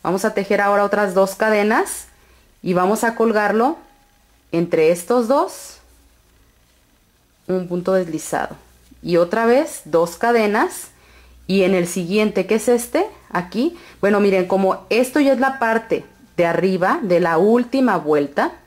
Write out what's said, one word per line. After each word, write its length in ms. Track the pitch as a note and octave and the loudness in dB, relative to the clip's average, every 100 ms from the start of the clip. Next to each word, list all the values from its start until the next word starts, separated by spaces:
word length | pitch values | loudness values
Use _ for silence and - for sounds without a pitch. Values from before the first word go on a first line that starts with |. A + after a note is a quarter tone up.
Vamos 220 | - F#3+ | -2 -2
a 100 | G#3+ | -2
tejer 260 | G#3 G3 G3+ | -4 -2 0
ahora 240 | G3+ G3+ | 2 2
otras 300 | G3+ G3+ G3+ | 0 0 0
dos 200 | F#3 F#3+ | 2 0
cadenas 720 | - A3 G#3+ G#3 B3 G4+ - - _ _ _ _ _ | 0 0 2 2 0 -2 -8 -16 _ _ _ _ _
y 120 | F3 | -2
vamos 280 | F3+ F3+ G#3+ | 2 2 2
a 100 | A#3 | 0
colgarlo 640 | A3+ A3+ G#3+ G#3 G#3+ B3+ E4+ - _ _ _ _ _ _ | 0 0 2 0 2 0 -2 -14 _ _ _ _ _ _
entre 380 | E3 E3+ E3 D#3+ | -4 0 2 2
estos 360 | F3 - B3 A3+ | 2 0 0 2
dos, 520 | C#4+ F#4+ - - - _ _ _ _ _ _ _ _ _ _ _ _ _ _ _ _ - | 0 0 -8 -20 -20 _ _ _ _ _ _ _ _ _ _ _ _ _ _ _ _ -6
un 200 | F#3 F3+ | -6 -4
punto 280 | F3 F3+ | -6 0
deslizado 640 | F#3+ F3+ D#3 - D3 - - _ _ _ - | -2 -2 -8 -6 -6 -6 -10 _ _ _ -14
y 140 | D#3+ F3 | 0 0
otra 300 | F3 A3 A#3 | 2 0 2
vez 360 | B3+ D#4+ - D#3 | 2 0 -8 -2
dos 300 | E3 E3+ - | 0 0 0
cadenas 720 | A#3 A#3 G#3 G#3+ F#4 - - _ _ - - - - | 0 2 2 0 -2 -4 -18 _ _ -20 -20 -20 -2
y 160 | F#3+ | 0
en 120 | F3+ | 2
el 120 | F#3 F3 | 2 0
siguiente, 600 | F#3+ E3+ G#3 G#3+ - F#3 | -4 -2 0 0 -2 -2
que 100 | A3 | -2
es 120 | A3+ | 2
este, 380 | A#3+ A#3 D#4 G#4+ - - | 0 0 -4 -4 -8 -8
aquí, 460 | F3 F3+ G#3 D#4 - - - | -8 -6 -4 -4 -6 -20 -2
bueno, 200 | G3 G#3 | 0 2
miren, 260 | G3+ F#3+ F3+ | 2 2 0
como 380 | G3 F#3+ - - | 0 0 -2 -2
esto 280 | A3 B3+ D#4 | -2 0 2
ya 140 | C#4 | 2
es 80 | B3 | 2
la 180 | C4+ C4 | 0 -2
parte 460 | A3+ A3+ - E3 - _ - - | -2 -2 -2 -6 -6 _ -10 -2
de 100 | E3+ | 0
arriba 520 | E3 F#3 F#3+ F#3+ D#4 | 2 0 0 0 0
de 180 | A3 E3+ | 0 0
la 180 | F3 D#3+ | 2 2
última 580 | G3+ A#3+ B3 C4+ B3+ F3+ | 4 2 2 0 2 0
vuelta 560 | D3+ D3+ C#3+ - D4+ - | 0 0 0 -2 -4 -6